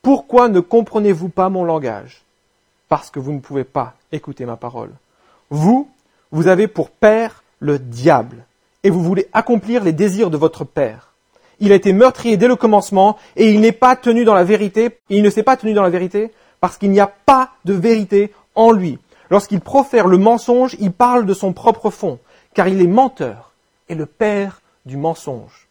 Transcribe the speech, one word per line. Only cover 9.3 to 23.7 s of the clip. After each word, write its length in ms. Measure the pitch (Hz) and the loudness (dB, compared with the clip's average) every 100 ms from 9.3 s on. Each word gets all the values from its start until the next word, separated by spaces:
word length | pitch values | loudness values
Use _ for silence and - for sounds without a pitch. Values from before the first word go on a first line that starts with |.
accomplir 500 | 220 240 233 208 240 | -4 -2 -4 -2 -2
les 100 | 190 | -2
désirs 380 | 156 208 190 196 | -2 -2 -2 -4
de 60 | 151 | 0
votre 260 | 156 - | -2 -4
père. 500 | 143 - 127 117 _ _ _ _ _ _ | -10 -6 -6 -8 _ _ _ _ _ _
Il 140 | 208 | 2
a 20 | |
été 180 | 196 196 | 2 4
meurtrier 440 | 190 254 - 233 208 | 4 2 2 -2 2
dès 100 | 240 | 2
le 80 | |
commencement, 640 | 247 233 208 - 196 196 208 _ | 2 2 0 0 0 0 0 _
et 160 | - 220 | 0 2
il 100 | 208 | 4
n'est 120 | 226 | 2
pas 240 | 226 254 254 | 2 0 2
tenu 280 | 240 233 | 0 0
dans 100 | 226 | 2
la 100 | 196 | 2
vérité, 400 | 180 208 202 220 | 2 0 -2 -2
et 320 | 233 _ _ 202 | -4 _ _ 2
il 60 | |
ne 60 | 208 | 2
s'est 120 | 214 | 2
pas 140 | 220 262 | 0 0
tenu 180 | 214 | 0
dans 80 | 208 | 0
la 80 | 190 | 0
vérité, 400 | 175 180 202 226 _ _ _ | -2 -4 -6 -8 _ _ _
parce 180 | 180 - | -6 -2
qu'il 140 | 202 | 0
n'y 80 | 196 | 2
a 120 | 202 _ - | 0 _ 2
pas 240 | 269 262 _ | 2 0 _
de 100 | 170 | -4
vérité 580 | 190 214 226 190 202 208 _ _ | -2 0 0 0 0 -2 _ _
en 160 | - 226 | 2 2
lui. 280 | 220 175 120 _ _ _ | 2 -2 -10 _ _ _
Lorsqu'il 320 | 202 - 196 | -2 0 -6
profère 460 | - 277 269 240 185 | -2 -2 0 0 4
le 120 | 185 | 4
mensonge, 580 | 208 233 - 247 254 - | 4 0 0 0 0 -2
il 140 | 202 | -6
parle 340 | - 240 247 196 | 0 0 2 -2
de 80 | |
son 180 | 190 196 | -4 -4
propre 380 | 185 233 220 208 | -2 -2 0 -6
fond, 280 | - 190 123 _ _ _ | -6 -8 -8 _ _ _
car 140 | - 180 | -2 -2
il 120 | 190 | 2
est 60 | 175 | 2
menteur 680 | 214 262 - 135 107 _ _ _ | 2 0 -2 -10 -10 _ _ _